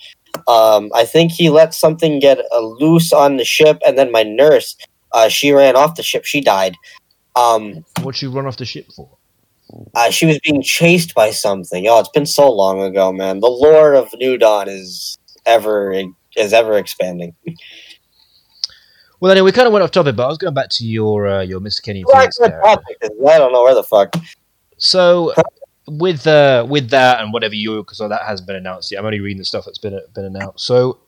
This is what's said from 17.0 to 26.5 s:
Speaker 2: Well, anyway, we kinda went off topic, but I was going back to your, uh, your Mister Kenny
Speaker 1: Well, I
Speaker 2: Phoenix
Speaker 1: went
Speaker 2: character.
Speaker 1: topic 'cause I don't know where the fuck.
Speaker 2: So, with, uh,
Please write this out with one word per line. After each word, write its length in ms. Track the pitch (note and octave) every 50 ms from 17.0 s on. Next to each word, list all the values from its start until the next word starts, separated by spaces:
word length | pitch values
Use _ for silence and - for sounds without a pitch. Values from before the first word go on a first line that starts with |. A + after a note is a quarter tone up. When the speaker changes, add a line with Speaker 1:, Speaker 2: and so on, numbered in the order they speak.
| F#2 F#2 F2 F2 F2 E2+ - _ _ - - - - - - - - - - _ _ _ _ _ _ _ _ _ _ _ _ _ - - _ _ _ _ _ _ _ _ _ _
Speaker 2:
Well, 120 | F#3 F#3
anyway, 140 | F#3+ F#3+ F#3+
we 60 | F#3+
kinda 180 | F#3 A#3+ B3+ A#3
went 120 | G#3 G3+
off 80 | F3+ D#3
topic, 240 | - F#3+ D#3+ C#3+ A2+
but 100 | G#2+ B2
I 20 | C3+
was 100 | D#3+ D#3
going 160 | F#3+ F3+ C#3
back 140 | C#3 - -
to 140 | - - A#2+
your, 400 | A2+ A2 A2 G#2+ G#2+ G#2 G#2 G2+
uh, 140 | G2+ G2 G2
your 160 | F#2+ F#2 F#2 F#2
Mister 240 | G2+ G#2 - -
Kenny 220 | - A2 G2+ F#2+ F#2
Speaker 1:
Well, 100 | - C#4
I 40 | C4+
Speaker 2:
Phoenix 180 | C4 - - A#3+
Speaker 1:
went 120 | A#3+ F#3+
Speaker 2:
character. 160 | - - - A3
Speaker 1:
topic 300 | G#3 - - - - -
'cause 100 | A2+ G#2+ G#2+ A2 C3+ D3
I 100 | D#3+ D#3+
don't 140 | C#3 B2
know 120 | B2+ B2 A#2+
where 100 | C3 C3
the 80 | A2
fuck. 320 | G2 - A2 G2+ G2 F#2 - E2 E2 - - _ _ _ _ _ _ _ _ -
Speaker 2:
So, 560 | - - - F#3 F3+ F3 F3+ F3 E3 D#3 - D#3+ D#3 - - _ - - _ _ _ D3
with, 380 | D3+ D3 F3 F#3 E3+ C3 - D#3+
uh, 360 | D3+ D3 C#3+ C#3